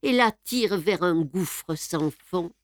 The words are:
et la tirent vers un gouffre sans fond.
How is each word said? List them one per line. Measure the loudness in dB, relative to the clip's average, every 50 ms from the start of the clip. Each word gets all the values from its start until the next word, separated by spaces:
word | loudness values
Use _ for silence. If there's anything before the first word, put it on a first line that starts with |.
et | 0 2
la | 4 4 4 4
tirent | 2 _ _ -6 -2 0 0 0 0 0
vers | 0 0 0 2
un | 2 2 2 2
gouffre | 0 0 0 -2 -2 -2 -4 -10 -6 -6 -6
sans | -6 -6 -4 -2 0 0 0
fond. | -2 _ _ -4 -4 -4 -4 -4 -8 _